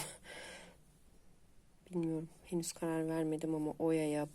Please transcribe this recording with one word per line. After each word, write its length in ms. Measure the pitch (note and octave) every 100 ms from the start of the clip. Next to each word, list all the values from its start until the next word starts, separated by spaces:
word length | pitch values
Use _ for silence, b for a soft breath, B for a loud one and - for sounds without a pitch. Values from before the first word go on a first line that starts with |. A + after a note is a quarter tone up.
| -
<laughs> 1800 | - - - - - - - - - - - - - - - - - -
Bilmiyorum. 380 | F3+ E3 D#3+ D#3+ - -
Henüz 280 | F3 E3
karar 360 | - E3 E3 D#3+
vermedim 460 | D#3+ D#3+ D#3 D#3+ D#3+
ama 160 | D3+ -
oyaya 480 | D#3+ D#3+ D3+ D3 D3